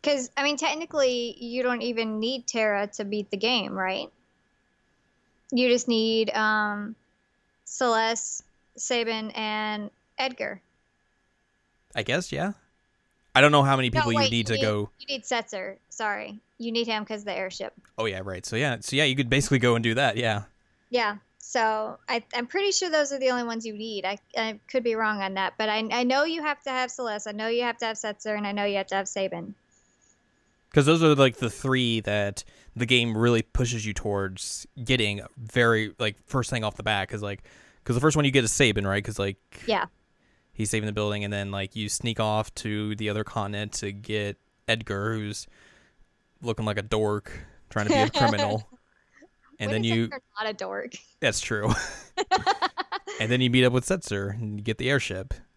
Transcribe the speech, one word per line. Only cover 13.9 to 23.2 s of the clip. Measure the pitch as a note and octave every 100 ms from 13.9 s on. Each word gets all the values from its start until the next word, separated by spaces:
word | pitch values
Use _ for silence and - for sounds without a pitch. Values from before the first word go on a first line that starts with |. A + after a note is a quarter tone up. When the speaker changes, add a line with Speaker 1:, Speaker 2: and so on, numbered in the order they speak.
| A2+
Speaker 2:
people | -
you | A#2
Speaker 1:
wait, | -
Speaker 2:
need | A#2
Speaker 1:
you |
Speaker 2:
to | A2+ A2
Speaker 1:
need, |
Speaker 2:
go. | A2 G#2 G#2 _
Speaker 1:
you | -
need | C4+
Setzer. | - A#3+ A3+ G3+ F#3+ F#3+ _
Sorry. | - A3 G3+ G#3 G#3 _ _
You | A#3
need | A3+ A#3
him | A3 G#3
'cause | G#3+
of | G#3
the | F#3+
airship. | F#3+ - - - _ -
Speaker 2:
Oh, | A2+
yeah, | F#2+
right. | F#2+ F#2 -
So, | A2+
yeah. | C#3+ A#2
So, | - C3+
yeah, | D3
you | C3
could | B2
basically | C3 C3+ C3+
go | B2 A#2
and |
do | A#2 A2+
that, | C3+ G#2+
yeah. | A#2 G#2 G2+ _ _ _ _
Speaker 1:
Yeah. | A#3+ G#3+ G#3 _ _
So, | - B3 A3 G#3+ G#3+ - -
I, | A#3 -
I'm | A#3+ B3
pretty | F#4+ G4+
sure | F#4+ F#4
those | D#4 C#4+
are |
the | C#4